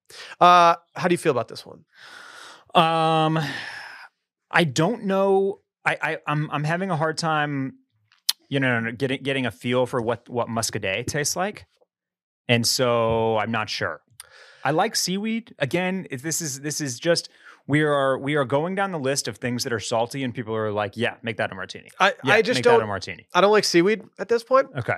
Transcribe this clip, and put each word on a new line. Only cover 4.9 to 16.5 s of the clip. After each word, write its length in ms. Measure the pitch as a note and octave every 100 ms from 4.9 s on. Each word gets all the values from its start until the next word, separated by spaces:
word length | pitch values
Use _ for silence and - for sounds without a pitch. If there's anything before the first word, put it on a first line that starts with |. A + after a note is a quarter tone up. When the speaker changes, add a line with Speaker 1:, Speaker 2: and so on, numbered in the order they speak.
| A#3
Speaker 2:
know. 560 | G#3 F#3+ G3 F#3+ G3 - _ _
I, 120 | - D#3+
I, 160 | D3+ D#3 -
I'm, 240 | D3 D#3
I'm 140 | D3
having 260 | D3+ E3+ G3
a 60 | D#3+
hard 220 | D#3+ D#3
time, 560 | E3 D#3 D3 C#3 C3 - _ _ _ _ - - _
you 100 | C#3
know, 300 | C3+ A#2 A2+
getting, 320 | A#2 C3 C3+
getting 240 | C#3 C3+ B2
a 40 |
feel 340 | - B2 B2 B2+
for 160 | C3
what, 260 | A2+ A#2 -
what 200 | A#2+ A2+
muscadet 580 | A2+ A#2 A2+ G2 G2 B2
tastes 300 | D3+ C#3+ F3+
like. 300 | G3 - - _ _ _ _ _ _ _ -
And 180 | A#2+ A2+
so 720 | - B2 A#2+ A2+ A2+ A2+ A2
I'm 140 | G#2
not 180 | A2+ G#2
sure. 300 | - G2 D#2 _ _ - - - -
I 80 | C3
like 240 | D#3 G#3+ -
seaweed. 580 | - F#3+ A3 A3+ A3 -
Again, 480 | C#3 E3+ F#3 F#3 -
if 100 | C3+
this 220 | D#3 D#3+
is, 180 | D#3+